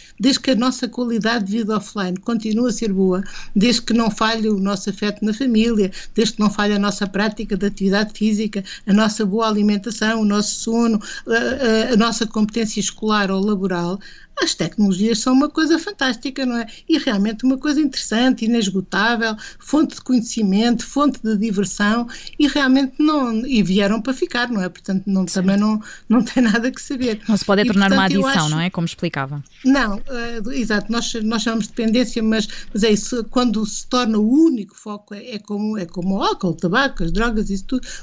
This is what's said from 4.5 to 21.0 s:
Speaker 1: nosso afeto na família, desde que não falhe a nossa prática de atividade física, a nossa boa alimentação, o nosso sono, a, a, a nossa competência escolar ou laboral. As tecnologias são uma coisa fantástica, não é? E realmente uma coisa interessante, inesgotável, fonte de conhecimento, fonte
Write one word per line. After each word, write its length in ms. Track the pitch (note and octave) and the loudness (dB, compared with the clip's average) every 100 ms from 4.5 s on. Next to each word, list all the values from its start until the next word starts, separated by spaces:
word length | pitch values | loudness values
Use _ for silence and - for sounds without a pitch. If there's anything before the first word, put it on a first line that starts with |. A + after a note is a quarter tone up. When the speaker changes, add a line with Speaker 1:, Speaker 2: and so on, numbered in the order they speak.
| G3+ | 0
Speaker 1:
nosso 280 | G3 G3+ G#3 | 0 -2 -4
afeto 360 | G3 G#3 G#3 | -4 -4 -2
na 100 | G#3 | -2
família, 560 | G#3+ C4+ A3 A3+ A3 F#3+ - - | 0 2 4 4 2 0 -2 -6
desde 200 | - A3+ | 0 0
que 60 | - | 2
não 80 | G#3 | 0
falhe 260 | G#3 G#3 | 2 0
a 40 | G#3 | 2
nossa 260 | G3+ G3 | 0 -2
prática 520 | G3 G3 G#3+ G#3+ G#3 G3 | -4 -2 -2 -2 -4 -2
de 100 | G3+ | -2
atividade 460 | G#3 G3 G3+ G#3+ - | 0 0 2 0 0
física, 460 | G#3+ G#3+ G#3+ G3+ F#3+ - - | 0 0 -2 -6 -8 -6 2
a 60 | |
nossa 340 | G3+ A3 G#3+ G#3 | 4 4 2 0
boa 220 | G#3+ A3+ | 0 0
alimentação, 720 | G#3 G#3 G3+ A3 - G#3+ A3+ | 2 2 2 -2 -2 0 2
o 40 | |
nosso 360 | G#3 G#3 G#3 - | 2 2 -2 -4
sono, 400 | A3+ A3+ A#3 G#3+ - - - | -2 0 2 0 -4 -10 -2
a, 640 | A3+ A#3+ C4 B3 A3 A#3 | 0 0 0 2 2 4
a, 40 | |
a 20 | A3 | 4
nossa 280 | A#3 A3 | 2 0
competência 540 | A3+ A3 G#3+ A#3 G#3+ G#3+ | -2 0 0 0 -4 -2
escolar 540 | - - G#3+ G#3+ G3 | -4 -4 0 2 2
ou 120 | F#3+ | 0
laboral. 540 | G3+ G3+ F#3+ F3 F3 G3 - - - D5 | 0 0 0 -2 -2 -6 -10 -20 -12 -4
As 160 | F4 | -2
tecnologias 640 | - D#3+ - G3+ F3+ A3 A3+ | -2 -4 0 2 2 0 0
são 120 | C4 | 2
uma 160 | C4 D4 | 4 2
coisa 300 | D#4+ D#4 D#4+ | 2 2 2
fantástica, 640 | G4+ G4+ C4 B3 C#4+ C4+ | -2 -4 -4 -2 -6 -4
não 140 | C4 A#3 | -4 -4
é? 80 | A3+ - - | -6 -8 -2
E 120 | D#4 | 0
realmente 440 | C4+ G3+ G#3 A3 B3+ | 2 0 0 0 0
uma 100 | C4 | 0
coisa 240 | D4+ D4 | 0 0
interessante, 640 | D4 - - A3 B3+ - | 0 -4 -2 2 2 2
inesgotável, 880 | A3 A#3 G3+ F#3 F#3 F3 G#3+ A#3 A3+ G#3+ - - | 0 0 0 -2 -2 0 0 0 -2 -6 -12 -18
fonte 360 | - D4 - | -2 0 0
de 80 | - | -2
conhecimento, 840 | - B3+ A#3+ A#3 G3+ G3 A#3+ A#3+ | -2 0 0 -2 0 2 2 0
fonte 360 | - C#4 | -2 0